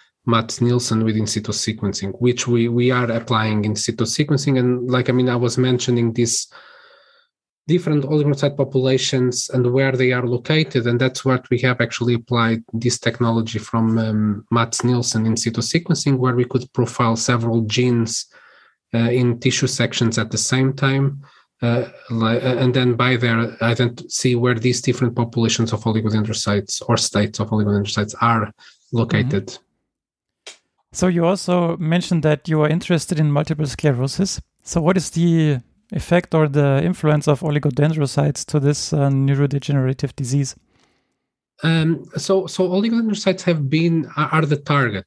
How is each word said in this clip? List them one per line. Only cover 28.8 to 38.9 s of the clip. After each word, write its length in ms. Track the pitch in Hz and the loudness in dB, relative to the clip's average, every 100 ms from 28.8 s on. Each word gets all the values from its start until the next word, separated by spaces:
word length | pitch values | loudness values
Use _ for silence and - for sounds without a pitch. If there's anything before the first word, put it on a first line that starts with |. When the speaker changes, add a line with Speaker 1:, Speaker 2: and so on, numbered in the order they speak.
| - | -6
Speaker 1:
located. 560 | 117 113 107 123 98 - | -2 0 0 0 -2 -6
Speaker 2:
Mm-hmm. 180 | - _ _ _ _ _ _ _ _ - - _ _ _ | -16 _ _ _ _ _ _ _ _ -20 -20 _ _ _
So 140 | - 180 | -2 0
you 180 | 170 170 | 2 0
also 520 | 190 - 180 170 170 | 0 0 0 0 -2
mentioned 440 | 156 175 - 170 | 0 0 0 0
that 260 | 151 151 - | 2 0 0
you 120 | 156 | 2
are 40 | 151 | 2
interested 500 | 170 - 175 - 156 | 0 0 -2 0 0
in 140 | 151 | 2
multiple 340 | 147 151 151 143 | 2 0 -2 -4
sclerosis. 760 | - 151 123 135 - 190 - - _ | 0 0 2 -2 -2 -4 -4 -14 _
So 180 | - 170 | -4 0
what 160 | 160 180 | 2 2
is 120 | - | 0
the 480 | 165 170 165 151 131 - _ - | 0 2 4 2 0 -4 _ -10
effect 420 | 170 - 175 - 156 | -6 0 0 2 2
or 140 | 151 | 2
the 320 | 143 143 139 | 2 2 2
influence 460 | 170 - 151 151 156 | 0 0 0 2 2
of 100 | 139 | 0
oligodendrocytes 1040 | 160 147 143 127 151 156 139 147 147 - - | 0 -2 0 2 2 2 -2 0 0 -2 -4
to 120 | 151 | 0
this, 320 | 139 143 - | 0 0 -2